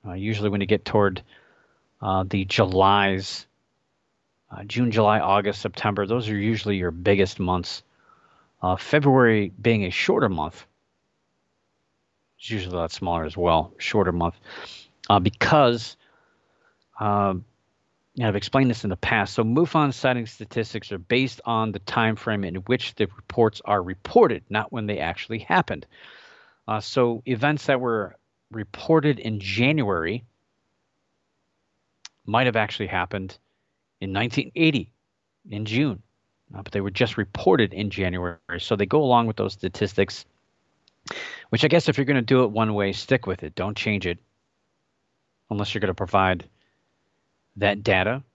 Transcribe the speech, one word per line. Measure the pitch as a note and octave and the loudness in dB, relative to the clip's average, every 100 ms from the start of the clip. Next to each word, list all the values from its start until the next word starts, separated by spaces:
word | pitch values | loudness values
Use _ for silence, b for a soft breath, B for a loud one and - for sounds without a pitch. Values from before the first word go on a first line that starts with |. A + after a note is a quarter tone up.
Uh, | G#2 | -10
usually | F2+ G#2 G#2+ G#2 | -6 -4 -2 -2
when | G2+ | -2
you | G2 | 0
get | G#2+ | 0
toward, | - G#2+ G2 F#2 _ b b b b b b _ | 2 2 2 0 _ b b b b b b _
uh, | G#2 F#2+ F#2 | -2 -2 0
the | G2+ | -4
Julys, | G2 - F#2+ F#2 G2 G2+ G2 F#2+ G2 - - _ _ _ _ _ _ _ _ _ _ | -2 2 2 6 6 6 4 0 -6 -12 -16 _ _ _ _ _ _ _ _ _ _
uh, | F#2+ | -16
June, | G#2 G#2+ B2 | -6 0 2
July, | A2 G#2 G#2+ | 4 4 4
August, | D2+ G2+ G2+ G2 | 4 2 2 -4
September, | G#2+ - A2 G2+ | -6 -2 -2 0
those | G2 A#2+ A2 | -2 -2 -2
are | |
usually | G#2 G#2 A2 G2+ | -2 -2 -2 -2
your | G2 F2+ | -2 -2
biggest | E2 F2+ G2 F#2 - | 0 2 4 2 0
months. | F2+ F2+ - - _ b b b b b b _ | -2 -2 -4 -14 _ b b b b b b _
Uh, | F2+ | -2
February | F2+ - D3+ C#3+ C3 A#2+ G#2+ F#2+ - | -2 0 2 4 6 6 4 0 -2
being | A2+ A2+ | 2 2
a | F#2 | 0
shorter | - - G#3+ A#2+ | -2 0 2 2
month, | E2+ D2+ - - _ _ _ _ _ _ _ _ _ _ _ _ _ _ _ _ _ | -2 -6 -10 -20 _ _ _ _ _ _ _ _ _ _ _ _ _ _ _ _ _
it's | - | -8
usually | A2 F2+ | -6 -4
a | F2+ | -4
lot | E2 | -6
smaller | - F2+ E2+ | -6 -4 -4
as | D#2 F2 | -4 0
well, | F2 E2 E2 - | 2 2 0 -8
shorter | - A2 F2+ | -2 2 2
month, | E2+ E2+ - B B B B B _ - | 0 -4 -4 B B B B B _ 2
uh, | G2+ | 2
because, | F#2 - - D#3 B2+ A#2 A2+ - _ _ _ _ _ _ _ _ _ - | 2 0 2 4 4 2 -6 -16 _ _ _ _ _ _ _ _ _ -6
uh, | G#2+ G2+ G2 F#2 - _ _ _ _ _ _ - | 0 2 0 -2 -8 _ _ _ _ _ _ -2
and | A#2 | 0
I've | |
explained | G2+ - C3+ C3 | 0 0 2 2
this | A2+ | 0
in | G#2 | -4
the | F#2 | -4
past, | - A2+ G2 | 0 0 0
so | - | 0
mufon | A2 B2+ E3+ D#3+ C#3+ | 2 2 2 2 2
sighting | B2+ C3+ B2 | 0 0 0
statistics | A2+ - A2 - A2 A2+ - | -6 -14 -8 -6 -4 -8 -8
are | F#2+ | -12
based | F2 B2 C3 - | 0 0 0 -4
on | - A2+ A2 | -2 0 0
the | G2 | -6
time | - - A2 | -4 0 2
frame | A2 - G#2 | 0 -4 -4
in | F#2+ | -4
which | F#2 F#2+ B2 - | -8 -2 -2 -2
the | - G2+ | -4 -4
reports | - - - A2 - | -4 -6 2 2 2
are | - G#2 | -2 -2
reported, | F2 F#2 - A#3+ F#3 F#2 _ | -2 -10 0 4 4 2 _
not | G#2+ - | -4 -4
when | B2 G#2 | -6 -4
they | G2+ | -4
actually | D#2+ - - A2+ | -4 -6 -8 -8
happened. | - F3+ - D#2 - B B B B B B B - | 0 0 0 -8 -10 B B B B B B B -6
Uh, | G#2+ | -6
so | - C3+ A#2+ A#2 A#2+ | -2 2 2 0 -4
events | A#2 C#3+ D3+ - | 0 0 0 0
that | C3 | 0
were | B2 A2+ F#2 - _ _ _ | 0 -2 -4 -10 _ _ _
reported | A2+ G#2 - - D#3+ D3 C3 | -12 -12 -10 2 4 4 -2
in | A2+ G#2+ | -4 -6
January | F#2+ G2 B2 D3+ G#2 F2 D#2+ A#2+ - _ _ _ _ _ _ _ _ _ _ _ _ _ _ _ _ _ - _ | -4 0 2 2 0 0 -2 -4 -10 _ _ _ _ _ _ _ _ _ _ _ _ _ _ _ _ _ -20 _
might | - A2+ B2+ | -2 2 2
have | A2 | 2
actually | G#2+ - F#2+ | -2 -4 -4
happened | F#2 F2+ G2+ F#2+ - _ _ _ _ _ _ | -2 -4 -6 -8 -14 _ _ _ _ _ _
in | G2 | -6
nineteen | G2 A#2 C#3+ - | -4 -2 -4 -4
eighty | - D#3+ C3+ - _ _ _ _ _ - | 0 2 2 -6 _ _ _ _ _ -12
in | G#2 | -8
June, | G#2+ A2+ D3 G2 _ _ _ _ _ | -2 0 0 -4 _ _ _ _ _
uh, | G2 | -16
but | - | -6
they | G#2 | -4
were | G2 | -4
just | G2 A#2 - | 0 0 0
reported | G2 - F#3 E3 G#2 | -6 0 2 4 2
in | F#2 G#2 | 0 -6
January. | G2 F#2 F2+ F2 E2+ - F2 | -2 -4 -2 -6 -8 -10 -10
So | - | -4
they | G#2 | -2
go | G2+ D3+ | 2 2
along | C#3 A#2+ A#2 | 4 4 2
with | G#2+ | -2
those | G2+ | -4
statistics, | - F#2 - G2+ - G2 - - _ _ _ _ _ _ _ - B B B B | -4 -8 -4 -2 0 -2 -4 -18 _ _ _ _ _ _ _ -14 B B B B
which | A2+ | 0
I | D3+ | 4
guess | E3+ - | 4 2
if | - | 0
you're | |
gonna | C3+ C#3 | 2 0
do | A2+ C3 | 4 4
it | A#2+ | 4
one | G#2+ A2 | 2 0
way, | G#2 G2 | 2 -2
stick | F#2+ - C3 | -4 -2 -2
with | G2 F#2 | -2 -8
it. | D2+ | -8
Don't | - G#2 G#2 | -6 -6 -4
change | A#2 G#2 | -4 -2
it | F2+ F2 _ _ _ _ _ _ _ _ _ _ _ _ _ | -4 -6 _ _ _ _ _ _ _ _ _ _ _ _ _
unless | G#2 G2+ | -6 -4
you're | G#2+ | -2
gonna | F#2+ | -2
provide | F2+ F#2 G2 F#2+ F2+ - _ _ _ _ _ _ _ _ _ _ - | -2 0 2 2 0 -6 _ _ _ _ _ _ _ _ _ _ -2
that | G2+ G2+ | -2 0
data | - F#2+ F#2+ C3 - | 0 2 2 -2 -8